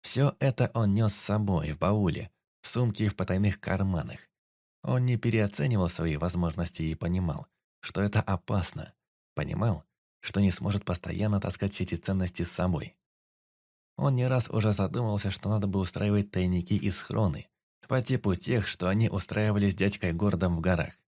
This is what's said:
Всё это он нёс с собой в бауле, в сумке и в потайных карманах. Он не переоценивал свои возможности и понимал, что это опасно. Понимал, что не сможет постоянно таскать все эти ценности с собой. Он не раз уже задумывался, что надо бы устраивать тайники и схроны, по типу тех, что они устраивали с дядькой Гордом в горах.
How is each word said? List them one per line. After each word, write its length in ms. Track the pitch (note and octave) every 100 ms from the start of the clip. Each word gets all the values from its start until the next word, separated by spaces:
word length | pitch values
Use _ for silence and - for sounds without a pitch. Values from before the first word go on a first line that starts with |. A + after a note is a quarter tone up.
Всё 320 | - B2+ C#3 -
это 300 | C3+ - B2
он 200 | A#2+ G#2+
нёс 200 | G2+ A2
с 60 | -
собой 520 | - G#2+ G2+ F2 D#2
в 60 | D2+
бауле, 520 | F2 G#2+ F#2 D2 - _ _ _
в 80 | -
сумке 380 | A#2 B2 G2+ G#2+
и 20 |
в 80 | -
потайных 440 | F#2+ F#2+ G2+ -
карманах. 580 | - F#2 F#2+ F2 - - - _ _ _ _ _
Он 240 | - B2+ B2
не 100 | A#2
переоценивал 720 | A#2+ A2 G2+ - C#3+ A2 F2
свои 280 | - E2 D2+
возможности 680 | F2 F2 E2+ D#2 E2+ -
и 120 | D#2+
понимал, 520 | D#2 E2+ F2+ F2 G#2+ - _ _ _
что 200 | - F#2
это 200 | G2+ G2+
опасно. 760 | - F#2+ - G#2 E2+ - - _ _ _ _
Понимал, 500 | - C#2+ - A#2 D#2+ _ _ _ _
что 200 | - G2
не 100 | G2+
сможет 340 | F2+ - G2+
постоянно 560 | - F2 - - G#2 G2+
таскать 320 | F#2+ - G2
все 120 | -
эти 100 | F#2
ценности 480 | E2 - F#2+ F2 -
с 80 | F2
собой. 460 | - F2+ D#2+ B1 _ _ _ _ _ _ _ _ _ _ -
Он 200 | C#3+ B2+
не 100 | B2+
раз 240 | B2+ A2+
уже 220 | A2 G#2+
задумывался, 580 | G2+ G2 A#2+ A2+ G#2 G2+
что 180 | - G2+
надо 180 | G#2+ G2+
бы 120 | F#2+
устраивать 520 | F#2 - G#2 G#2 G2+
тайники 440 | F#2 F#2 F2+ F2
и 160 | G2+ F#2+
схроны, 580 | - - - G#2 D#2 - _ _ _ -
по 140 | C3
типу 320 | B2 B2+ G2+
тех, 320 | F2 - B2+ G2
что 220 | - F2+
они 200 | G#2 A2+
устраивали 640 | G2 - G#2+ G#2+ G#2 G2+
с 40 |
дядькой 380 | F2 G2 - F2+
Гордом 440 | E2 G2+ F2+ F2+ E2
в 40 |
горах. 340 | F2 F2 D2+ - _